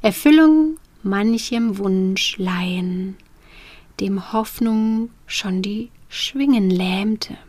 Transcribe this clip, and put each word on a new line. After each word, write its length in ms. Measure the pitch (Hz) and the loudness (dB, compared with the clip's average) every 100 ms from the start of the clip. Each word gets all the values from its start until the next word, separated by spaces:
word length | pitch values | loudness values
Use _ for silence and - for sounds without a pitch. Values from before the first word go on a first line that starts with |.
Erfüllung 760 | 220 190 294 311 311 311 311 320 _ _ | 0 2 6 8 8 6 4 -2 _ _
manchem 720 | 196 196 214 226 - 233 233 196 | -4 0 0 0 -2 -2 -2 -2
Wunsch 600 | 196 190 185 190 - - | 0 0 0 -2 -4 -4
leihen, 760 | 185 180 180 180 180 180 190 190 _ - _ - - - - - | -4 -2 -4 -4 -4 -6 -8 -12 _ -20 _ -20 -20 -20 -20 -8
dem 340 | 196 196 - | -4 -4 -4
Hoffnung 760 | 220 214 - 226 220 220 220 233 - - | -4 -4 -4 -2 0 0 -2 -4 -12 -10
schon 360 | - 196 185 | -8 -4 -4
die 280 | 196 214 240 - - | -4 -6 -10 -16 -16
Schwingen 600 | - - 269 277 247 185 | -10 -8 -2 2 4 4
lähmte. 680 | 180 185 185 208 214 - - | 2 0 -2 -2 -4 -6 -14